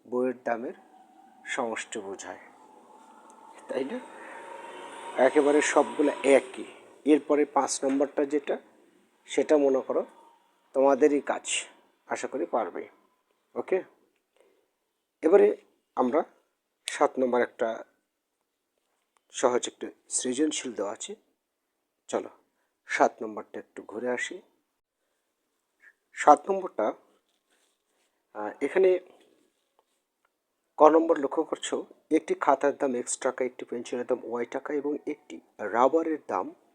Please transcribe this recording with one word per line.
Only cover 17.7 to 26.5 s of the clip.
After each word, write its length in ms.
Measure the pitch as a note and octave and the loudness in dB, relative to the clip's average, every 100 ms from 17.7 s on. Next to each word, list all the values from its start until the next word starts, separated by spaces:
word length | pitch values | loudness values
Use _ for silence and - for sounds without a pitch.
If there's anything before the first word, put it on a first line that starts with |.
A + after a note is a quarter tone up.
| A#2 - _ _ _ _ _ _ _ _ _ _ _ _ _ _ | -6 -14 _ _ _ _ _ _ _ _ _ _ _ _ _ _
সহজ 280 | - B2+ B2 - | 0 2 2 -4
একটু 160 | - - - - - | -12 -16 -16 -8 -6
সৃজনশীল 540 | B2+ B2+ D#3 - C3 G#2 | -4 -2 -2 -4 -8 -6
দেওয়া 140 | G2+ - | -8 -8
আছে, 160 | - G#3 _ _ _ _ _ _ _ _ - | -12 -16 _ _ _ _ _ _ _ _ -6
চলো 220 | G#2+ - - _ _ _ _ - | -6 -6 -14 _ _ _ _ -6
সাত 180 | - B2+ - | 2 2 0
নম্বরটা 340 | A2+ G#2 - G#2 | -12 -12 -14 -16
একটু 160 | - - - | -16 -18 -14
ঘুরে 180 | G#2+ B2 B2 | -8 -6 -4
আসি। 180 | - F#3 - _ _ _ _ _ _ _ _ _ _ _ _ _ - _ _ - | -6 -12 -20 _ _ _ _ _ _ _ _ _ _ _ _ _ -20 _ _ 2
সাত 180 | - D3 | 6 6
নম্বরটা, 380 | - | 4